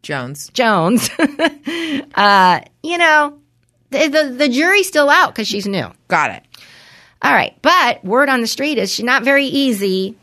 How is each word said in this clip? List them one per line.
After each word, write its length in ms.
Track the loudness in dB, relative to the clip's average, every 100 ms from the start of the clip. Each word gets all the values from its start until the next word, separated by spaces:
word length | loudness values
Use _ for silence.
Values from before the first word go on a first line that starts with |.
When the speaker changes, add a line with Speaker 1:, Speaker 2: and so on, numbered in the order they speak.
Speaker 1:
Jones. 460 | -8 -8 -8 -12 -10
Speaker 2:
Jones, 560 | 0 2 4 2 0 -2
<laughs> 1000 | -2 -2 0 -4 -4 -8 -6 -4 -6 -6
uh, 460 | 0 2 4 4 2 -4 _
you 160 | -8 0
know, 400 | 2 4 0 -6 _ _ _ _ _
the, 180 | -2 0
the, 260 | 0 -2 0
the 120 | 0
jury's 400 | 2 2 2 2
still 200 | 0 4
out 240 | 4 2
'cause 140 | -2 -6
she's 180 | -6 -4
new. 240 | -6 -6 -12 _
Speaker 1:
Got 220 | -2 -2
it. 120 | -6 _ -20 -20 -20 -20 -20 _ _
Speaker 2:
All 100 | 0
right. 240 | 0 0 _
But 420 | 2 2 2 -2
word 240 | -2 0 2
on 120 | 0
the 60 | -2
street 320 | -4 -4 -2
is 140 | -4
she's 120 | -4
not 200 | -2 -2
very 220 | 2 0 0
easy, 720 | 0 0 0 -2 -2 -4 -10